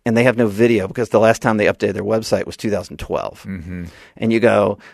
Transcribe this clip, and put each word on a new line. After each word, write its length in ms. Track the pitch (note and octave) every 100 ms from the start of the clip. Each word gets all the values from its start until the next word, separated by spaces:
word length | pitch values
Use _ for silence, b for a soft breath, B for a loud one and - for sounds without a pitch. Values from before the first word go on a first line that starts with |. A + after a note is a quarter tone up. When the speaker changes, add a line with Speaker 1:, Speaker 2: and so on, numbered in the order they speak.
Speaker 1:
and 140 | A#2+ A2+
they 60 |
have 120 | B2 A#2
no 120 | A2
video 400 | G2 A#2+ A2 F#2+
because 220 | - A2
the 100 | A2
last 200 | A2 A2+
time 180 | B2 G#2+
they 100 | F#2+
updated 260 | - G2+
their 100 | G2
website 440 | G2+ A2 G#2+ G2 -
was 100 | -
two 140 | A2
thousand 260 | G2 F2 C#2+
twelve. 460 | - D2+ - -
Speaker 2:
Mm-hmm. 420 | G#2 F#2+ E2+ F2+ F2 b b b
Speaker 1:
And 160 | A2+
you 60 | A2+
go, 400 | A2+ G#2 G2+ G2+ b